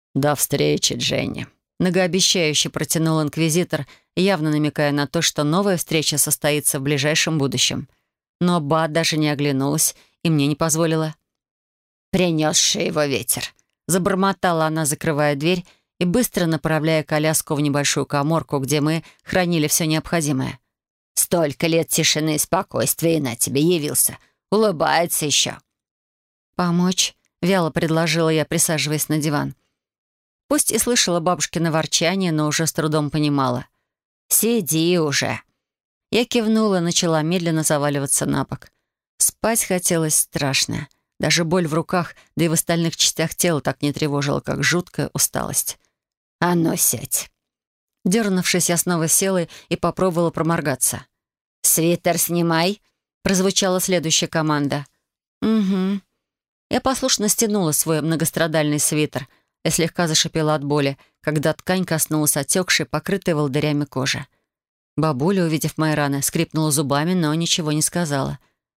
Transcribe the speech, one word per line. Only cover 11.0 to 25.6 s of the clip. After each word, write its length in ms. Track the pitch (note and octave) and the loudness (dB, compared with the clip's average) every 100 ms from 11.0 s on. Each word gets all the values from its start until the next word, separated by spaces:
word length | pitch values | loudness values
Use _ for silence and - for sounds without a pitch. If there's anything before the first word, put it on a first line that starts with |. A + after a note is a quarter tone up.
| D#3 - _ _ _ _ _ _ _ _ _ | -2 -8 _ _ _ _ _ _ _ _ _
«Принёсший 760 | F#3 F3+ D#3+ D#3 F3 - - E3+ | 0 2 2 2 2 0 0 -2
его 160 | D3+ | 0
ветер», — 400 | D3 C3 - - - - _ _ - | 0 0 -2 -6 -6 -14 _ _ -2
забормотала 800 | F3+ F3 F#3+ G3 F#3+ F#3 E3 D#3 | 0 0 0 0 0 0 2 0
она, 200 | D#3 D3+ | 0 -2
закрывая 500 | D3+ E3 C#3+ D3 C#3+ | -2 -2 2 0 2
дверь 300 | D#3 F3+ F3+ _ _ _ | 0 0 -4 _ _ _
и 60 | F3 | 0
быстро 400 | A#3+ A#3 - E3 | 2 0 0 0
направляя 580 | D#3+ D#3+ D#3 D#3 D#3 | 0 0 0 2 0
коляску 520 | C#3+ D3+ D#3 D#3 - D3 | 0 0 2 0 -2 0
в 60 | |
небольшую 440 | D3 C#3+ C3+ C#3+ - | 0 0 0 -2 -2
каморку, 540 | C#3+ D3 E3 - C#3+ | -2 2 0 0 -4
где 220 | C3+ D3 | 0 0
мы 220 | D3 E3 - _ | 2 0 -6 _
хранили 440 | - F#3 F3 E3+ D3+ | -2 0 2 2 2
всё 180 | - D#3+ | 0 0
необходимое. 720 | D#3 - E3+ D3 C3 B2+ - _ _ _ _ _ - | -2 0 -2 0 -2 -4 -8 _ _ _ _ _ -4
«Столько 520 | - F3+ D3+ - E3+ | 0 0 0 0 0
лет 200 | E3 D#3+ | 0 0
тишины 480 | - D#3 D#3 D#3 D3+ | 0 0 0 0 -2
и 40 | |
спокойствия, 800 | - F#3 F#3+ A#2+ D3+ - E3 E3 | 0 -2 -2 -2 -2 0 2 2
и 40 | |
на 140 | C3+ B2 | 0 -4
тебе 260 | - B2+ | -2 2
явился. 560 | D#3+ F3 D3 C3+ - - _ _ _ | 2 2 0 -2 -2 -4 _ _ _
Улыбается 720 | G3+ A3 D#3 D#3 D3+ E3+ - D3+ | 0 2 2 2 2 0 -2 0
ещё». 320 | - - - | 0 -2 -6